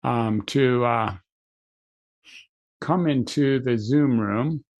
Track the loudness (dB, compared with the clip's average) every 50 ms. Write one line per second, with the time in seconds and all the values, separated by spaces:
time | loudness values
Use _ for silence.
0 | -2 -2 -2 0 0 0 -2 -2 -4 -2 0 2 2 4 2 2 2 2 0 0
1 | -2 -4 -6 -10 _ _ _ _ _ _ _ _ _ _ _ _ _ _ _ _
2 | _ _ _ _ _ -20 -20 -20 -20 _ _ _ _ _ _ _ -4 -2 0 0
3 | 0 0 0 0 -2 -2 -2 0 0 2 0 0 0 -2 -2 -2 0 0 2 2
4 | 4 4 2 0 0 0 0 0 0 -2 -4 -6 -8 _ _